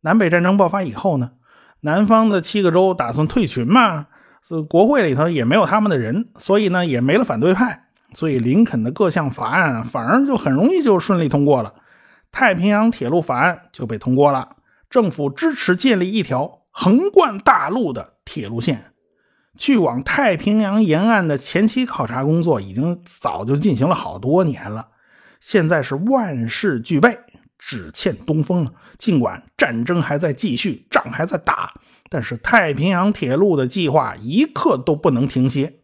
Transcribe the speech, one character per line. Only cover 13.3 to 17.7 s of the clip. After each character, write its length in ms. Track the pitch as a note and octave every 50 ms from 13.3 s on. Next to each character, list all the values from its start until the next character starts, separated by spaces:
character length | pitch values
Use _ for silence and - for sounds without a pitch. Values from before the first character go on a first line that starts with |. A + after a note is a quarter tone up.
| C3+ B2
案 260 | C#3+ F3 F3 - _ _
就 160 | _ - B2+
被 120 | A2 A#2 G#2
通 160 | - B2+ B2+
过 180 | C3 C#3+ C#3+ C#3
了， 240 | C3+ B2 - - _ _ _ _ _ _ _
政 220 | - C4 A3+ F#3
府 180 | - - D3 C#3
支 260 | C#3 - D#4+ E4 D4
持 220 | - - - F3+
建 240 | F3+ - C4+ A3+ F#3+
立 100 | F3+ F#3
一 120 | G#3 A3 F3
条 400 | - D#3 D3 C#3+ E3+ - _ _ _
横 400 | _ - - F#3 G3+ C4 F4+ G4+
贯 260 | G4+ G4 F4 C4+ G#3
大 320 | G3 - - - - -
陆 240 | D3+